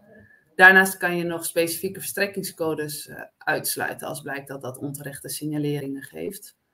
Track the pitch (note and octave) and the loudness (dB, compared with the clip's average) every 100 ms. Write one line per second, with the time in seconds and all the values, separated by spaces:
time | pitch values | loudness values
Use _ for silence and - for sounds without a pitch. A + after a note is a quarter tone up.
0 | - - - _ _ - F#3 F#3+ F#3+ - | -20 -20 -20 _ _ 8 10 10 6 2
1 | F3+ F3 E3+ E3 - F3 E3+ - F#3+ F#3+ | -2 0 -2 -4 -2 0 0 0 -4 -6
2 | - - G3 G3 F#3 - D#3+ D3+ D3+ D3 | -8 -2 -2 -2 -8 -4 -4 -2 -4 -8
3 | - - - _ - C#3 - - D2+ - | -12 -14 -16 _ -2 -2 -2 -4 -4 -6
4 | D#3+ D3 D3 C#3 C#3 C3+ C3 B2+ C#3+ D3 | -8 -8 -8 -10 -10 -12 -10 -8 -8 -8
5 | C#3+ C#3 D3 - D3+ D3+ D3 D3 C3+ C#3 | -10 -12 -10 -8 -4 -2 -2 -2 -4 -8
6 | C#3 D#3+ - - - _ _ | -10 -10 -8 -10 -16 _ _